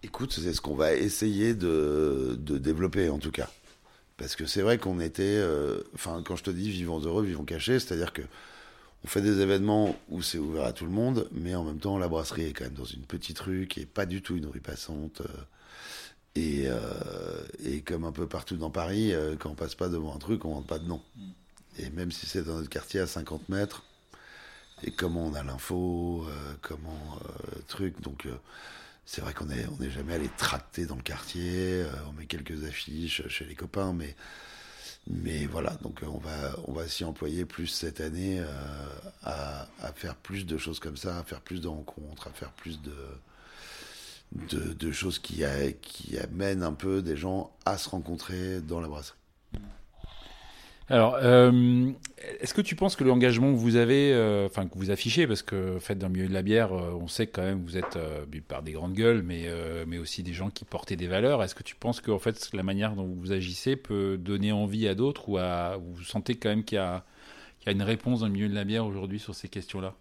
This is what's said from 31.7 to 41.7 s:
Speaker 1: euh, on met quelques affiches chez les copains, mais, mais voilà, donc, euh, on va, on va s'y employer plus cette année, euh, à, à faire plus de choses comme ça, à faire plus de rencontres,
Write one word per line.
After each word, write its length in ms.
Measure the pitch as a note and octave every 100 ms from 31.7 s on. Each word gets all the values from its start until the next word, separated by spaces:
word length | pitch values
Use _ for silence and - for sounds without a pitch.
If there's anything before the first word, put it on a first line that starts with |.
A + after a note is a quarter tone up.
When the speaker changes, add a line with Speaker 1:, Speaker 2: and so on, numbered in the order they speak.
| F#2
Speaker 1:
euh, 80 | E2+ C#2+ D2
on 60 |
met 140 | D2 D2+
quelques 360 | E2 D2 D#2+ D#2
affiches 640 | D2 - D2+ E2 - -
chez 180 | - D#2
les 100 | D2+
copains, 380 | E2+ - F#2+
mais, 220 | F2+ D2+ C#2+ - - - - - - - - -
mais 400 | F2 E2 D#2 D2
voilà, 240 | D#2+ - -
donc, 220 | - -
euh, 40 | D2+
on 120 | C#2+
va, 360 | D#2 D#2 C#2+ C#2 -
on 40 |
va 160 | C#2 D#2+
s'y 160 | -
employer 420 | E2+ D#2 D#2 D#2+ E2+
plus 220 | - E2
cette 320 | - E2 D#2
année, 400 | D#2+ D#2+ F#2+ F#2
euh, 60 | E2 C#2+ C#2+ D2 C#2+ C#2+ - -
à, 440 | - D2 C#2+ C#2+ - -
à 100 | -
faire 220 | D2+ F#2 D2
plus 300 | - G2 F#2
de 120 | D#2
choses 220 | D#2+ D#2+
comme 180 | D#2+ C#2+
ça, 200 | F2+ F2
à 60 |
faire 180 | E2 C#2+
plus 200 | - F2+
de 60 |
rencontres, 600 | D#2+